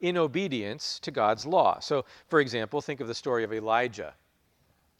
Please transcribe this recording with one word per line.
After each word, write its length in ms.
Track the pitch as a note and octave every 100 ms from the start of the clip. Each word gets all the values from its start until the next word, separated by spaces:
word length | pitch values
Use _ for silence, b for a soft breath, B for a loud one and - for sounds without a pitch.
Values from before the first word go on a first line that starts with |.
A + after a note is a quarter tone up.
in 160 | E3 F3+
obedience 800 | D#3 C#3+ G3 C3 G2+ C3 - -
to 120 | -
God's 360 | C#3 G#2+ A2+ B2+
law. 340 | F3+ A2 -
So, 240 | - C#3+ - B _
for 120 | D#3+
example, 420 | C3+ A#2 A2 D3
think 180 | - C#3
of 80 | A#2
the 60 |
story 300 | A2+ C#3+ A#2+
of 80 | A2
Elijah. 580 | A2 G#2+ A2+ B2 G2+ D#2 - _ _ _ _ _ _ _ _